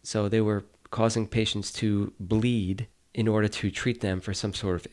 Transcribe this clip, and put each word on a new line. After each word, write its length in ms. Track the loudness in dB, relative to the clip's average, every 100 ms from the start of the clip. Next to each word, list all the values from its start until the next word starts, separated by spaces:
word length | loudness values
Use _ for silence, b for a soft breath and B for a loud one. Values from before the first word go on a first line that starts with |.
so 240 | -4 -2 2
they 140 | 2
were 240 | 2 0 -4 _ -8
causing 340 | 0 2 2 0
patients 460 | 0 0 -2 -6
to 400 | -2 0 2 0 -4
bleed 680 | 0 2 2 2 0 -2 -6 _ _
in 140 | -2 2
order 200 | 2 2
to 240 | 0 -4
treat 300 | -2 -2 -2
them 180 | -2 -2
for 140 | -4
some 200 | -4 -4
sort 220 | -2 -2 -2
of 120 | -4